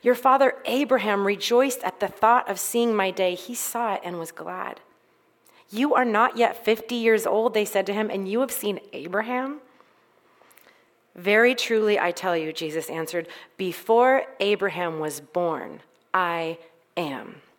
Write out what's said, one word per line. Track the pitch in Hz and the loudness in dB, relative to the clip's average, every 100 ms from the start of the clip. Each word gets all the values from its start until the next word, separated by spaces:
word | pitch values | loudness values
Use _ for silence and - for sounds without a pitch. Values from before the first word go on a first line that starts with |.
Your | 233 240 | 2 4
father | 269 269 269 - | 4 6 4 2
Abraham | - 254 269 254 208 202 196 | -4 -2 2 2 2 0 0
rejoiced | 202 - 240 269 - | -2 2 2 2 0
at | 185 - | -6 -4
the | 202 | -6
thought | - 220 240 - | 2 4 4 2
of | 185 | -6
seeing | - 233 233 | -2 0 2
my | 214 190 | 2 0
day. | 190 185 | 0 -2
He | 180 - | -2 -8
saw | 240 - 233 233 | -8 -6 -4 -4
it | 196 | -4
and | 175 175 | -6 -10
was | 165 | -10
glad." | - 165 185 - - _ _ _ _ _ _ _ _ _ | -12 -12 -8 -10 -10 _ _ _ _ _ _ _ _ _
"You | 208 285 | -2 2
are | - | 4
not | 254 214 247 226 | 4 4 2 2
yet | 233 - | 0 2
fifty | - 220 - 240 | 0 0 -2 0
years | 226 220 - | 4 4 2
old," | 208 233 | 2 2
they | 220 | 0
said | 208 196 196 | 0 0 0
to | |
him, | 202 214 | -2 -2
"and | 190 190 | -4 -2
you | 220 | -2
have | 262 | -2
seen | - 208 190 - | -4 -4 -6 -10
Abraham?" | - 156 196 220 247 269 294 - _ _ _ _ _ _ _ _ _ _ _ _ _ _ | -14 -4 -4 -2 -4 -6 -10 -16 _ _ _ _ _ _ _ _ _ _ _ _ _ _
"Very | - 180 214 240 | -6 2 4 4
truly, | 247 - 226 214 208 | 2 0 2 2 2
I | 175 | 0
tell | 175 185 170 | -2 -2 -2
you," | 156 | -2
Jesus | 160 160 156 156 | -6 -6 -6 -6
answered, | 160 160 175 165 - - - | -6 -4 -6 -6 -16 -20 -8
"before | 190 165 - 226 254 269 - - | -6 -6 2 4 6 4 0 -4
Abraham | 196 208 196 175 175 160 | 0 0 0 -2 -4 -4
was | 156 143 | -6 -8
born, | 147 180 175 147 82 73 _ _ _ | -6 -2 -2 -2 -8 -16 _ _ _
I | 185 175 170 165 165 - _ _ - | -2 0 -2 -6 -8 -16 _ _ -6
am." | 160 131 - 143 _ | -6 -6 -12 -18 _